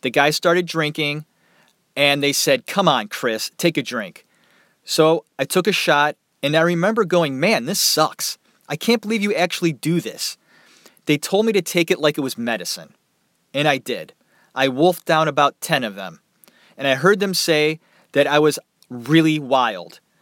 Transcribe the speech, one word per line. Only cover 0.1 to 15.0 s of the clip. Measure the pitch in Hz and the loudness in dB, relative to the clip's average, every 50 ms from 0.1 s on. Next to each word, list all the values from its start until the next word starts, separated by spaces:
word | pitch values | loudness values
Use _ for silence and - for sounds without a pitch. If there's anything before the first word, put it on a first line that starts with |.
guys | 117 151 139 151 151 | 2 2 2 2 2
started | - - 180 170 180 180 | 0 0 2 2 2 0
drinking, | 170 - 165 156 151 151 - 151 147 147 151 151 _ _ _ _ _ _ _ _ _ _ _ _ _ _ | -2 -4 -4 -4 -4 -4 -4 -4 -4 -4 -8 -10 _ _ _ _ _ _ _ _ _ _ _ _ _ _
and | 139 143 143 143 143 | 0 2 2 2 2
they | 139 143 | 0 0
said, | 143 - - 156 139 127 - | 0 0 2 2 0 0 0
'Come | - - 196 196 170 | -4 -2 2 2 2
on, | 143 123 107 104 | 2 2 -2 -6
Chris, | - - - 123 110 110 - - _ | -10 -4 -2 -2 -2 -2 -6 -8 _
take | _ - 175 160 | _ -2 0 0
a | 151 | 0
drink.' | 123 - 123 120 104 90 82 - _ _ _ _ _ _ _ _ _ _ _ _ _ | -6 -4 -6 -8 -8 -8 -14 -20 _ _ _ _ _ _ _ _ _ _ _ _ _
So | - - - 160 156 165 165 _ _ _ - | -6 2 4 4 4 4 2 _ _ _ -8
I | - | -6
took | - - 185 175 | -2 0 0 0
a | 214 | 0
shot, | 185 - - - 151 143 147 151 - _ _ _ _ _ | 0 0 2 2 4 4 4 0 -2 _ _ _ _ _
and | - 143 147 | -4 0 2
I | 160 | 2
remember | 160 175 175 170 170 202 226 226 214 | 2 2 2 2 0 0 0 0 0
going, | 160 180 175 165 143 135 131 | 2 2 2 2 0 -2 0
'Man, | 151 208 226 143 117 | 0 0 0 0 -2
this | 139 202 - | -4 -4 -2
sucks. | - - - 151 156 - - - - - - _ _ _ _ _ _ - | 0 0 2 2 0 0 -2 -6 -10 -10 -10 _ _ _ _ _ _ -10
I | 147 | -10
can't | 151 - - 233 233 | -6 0 0 0 0
believe | - 208 226 220 | 0 -4 -4 -2
you | 202 208 - | -2 -2 0
actually | 156 175 180 - - 175 170 | 0 0 -2 -2 -2 -2 -2
do | 151 - - 156 170 170 | -2 -2 -4 -2 -2 -2
this.' | 127 110 - - - - - _ _ _ _ _ _ _ _ _ _ - _ _ _ | -2 -4 -10 -8 -10 -10 -10 _ _ _ _ _ _ _ _ _ _ -20 _ _ _
They | - 151 147 | -2 -2 -2
told | - - 190 196 220 | 0 -2 0 0 0
me | 226 | 2
to | 214 202 | 0 0
take | 170 - - 175 170 160 | -2 0 -2 -2 0 0
it | 185 139 | 0 0
like | 147 151 147 - | 2 0 0 0
it | |
was | 143 131 - | -4 -6 -6
medicine. | - 117 120 113 107 87 - - - 82 76 _ _ _ _ _ _ _ _ _ _ _ _ - | -6 -6 -4 -4 -4 -6 -8 -10 -10 -12 -20 _ _ _ _ _ _ _ _ _ _ _ _ -6
And | 139 147 | -2 0
I | 156 143 131 | 0 0 -2
did. | - - 120 90 80 - _ _ _ _ _ _ _ _ _ | -4 -8 -8 -8 -10 -14 _ _ _ _ _ _ _ _ _
I | 127 135 139 | 0 0 0
wolfed | 127 131 156 180 175 - | 2 2 2 2 2 0